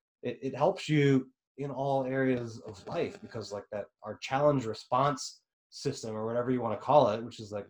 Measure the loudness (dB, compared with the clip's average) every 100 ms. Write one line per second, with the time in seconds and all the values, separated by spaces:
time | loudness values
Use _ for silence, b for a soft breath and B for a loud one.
0 | _ _ -8 -6 -6 0 0 0 2 4
1 | 6 4 2 _ _ -10 -8 -4 -2 0
2 | 0 0 2 0 -4 -12 -16 -16 -8 -4
3 | -4 -6 -12 -12 -8 -10 -8 -10 -10 _
4 | -14 -10 -4 2 4 4 -2 -8 -2 2
5 | 2 0 -8 -14 _ _ _ -8 -6 -6
6 | -8 -6 -4 -2 0 0 0 -2 6 6
7 | 6 2 -6 -12 -10 -10